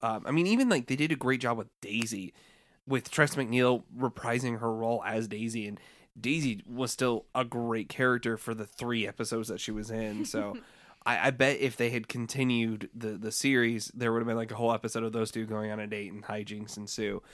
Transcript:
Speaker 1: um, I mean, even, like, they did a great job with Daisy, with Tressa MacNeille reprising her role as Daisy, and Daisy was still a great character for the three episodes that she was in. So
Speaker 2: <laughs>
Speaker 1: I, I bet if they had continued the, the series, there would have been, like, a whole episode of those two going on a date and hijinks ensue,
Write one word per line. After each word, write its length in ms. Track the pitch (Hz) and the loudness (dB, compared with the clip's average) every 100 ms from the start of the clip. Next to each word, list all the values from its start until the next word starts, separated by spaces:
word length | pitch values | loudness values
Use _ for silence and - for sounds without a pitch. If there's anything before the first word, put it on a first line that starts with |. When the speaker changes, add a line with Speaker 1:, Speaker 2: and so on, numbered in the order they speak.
Speaker 1:
um, 200 | 117 107 - | -2 -2 0
I 40 | |
mean, 140 | 151 180 | 4 6
even, 220 | 233 254 | 6 6
like, 180 | 165 120 | 4 2
they 80 | 131 | 0
did 160 | 156 | 2
a 40 | 151 | 2
great 260 | 123 131 | 2 2
job 160 | 123 117 | 2 -2
with 100 | - - | -4 -10
Daisy, 520 | 101 113 113 101 90 - - _ _ _ - | -6 -2 -2 -4 -8 -12 -20 _ _ _ -2
with 220 | 131 - | 0 0
Tressa 280 | - 147 139 | 4 4 4
MacNeille 460 | 120 123 123 123 - 117 | 2 6 6 4 0 -2
reprising 640 | 127 - 117 120 127 113 | -2 -2 -2 0 0 -2
her 120 | 117 | -2
role 300 | 113 113 117 90 | 0 0 0 0
as 220 | 110 113 | -2 -2
Daisy, 400 | 107 113 113 104 | -4 -4 -4 -6
and 120 | 104 - - - - | -8 -14 -20 -20 -6
Daisy 420 | 120 160 139 101 - | -2 0 0 -2 -6
was 240 | 123 127 | -4 -2
still 340 | - 127 117 - | 0 2 2 -2
a 100 | 127 | -4
great 460 | 120 120 117 113 104 | -2 -2 -2 -2 -2
character 480 | - 127 123 117 110 | 2 4 4 0 -2
for 160 | - | -4
the 120 | 110 104 | -6 -8
three 420 | - 120 117 101 | -6 -2 0 -2
episodes 400 | - 110 117 110 | -2 -4 -2 -4
that 120 | 92 | -6
she 120 | - | -6
was 180 | 107 107 | -6 -4
in. 360 | 113 110 107 104 | -4 -4 -4 -4
So 320 | 110 104 104 - - | -4 -4 -8 -14 -20
Speaker 2:
<laughs> 240 | - - - | -20 -8 -2
Speaker 1:
I, 220 | 110 120 | 2 2
I 40 | |
bet 280 | 127 - 139 | 4 4 4
if 160 | 135 - | 0 2
they 120 | 120 | 0
had 180 | 120 110 | 0 -4
continued 800 | 123 117 139 127 120 113 107 101 | -6 -4 0 2 4 2 -2 -6
the, 160 | 117 113 101 | -6 -6 -4
the 140 | 107 | -4
series, 600 | - 139 131 117 117 - 117 | 0 4 4 4 2 -4 -2
there 180 | 120 | 0
would 60 | 113 | 2
have 80 | 117 | 2
been, 100 | 117 | 0
like, 140 | 113 | -2
a 40 | 113 | 0
whole 180 | 117 | 2
episode 300 | 113 113 117 | 2 0 -2
of 80 | 113 | -2
those 180 | 113 110 | 0 -2
two 140 | 113 110 | -2 -4
going 240 | 107 107 | -2 -4
on 80 | 107 | -4
a 80 | 104 | -6
date 240 | 104 101 | -6 -8
and 120 | 101 | -10
hijinks 540 | 101 107 101 107 107 - | -8 -6 -6 -8 -10 -10
ensue, 460 | 104 - 104 98 - | -8 -4 -2 -2 -8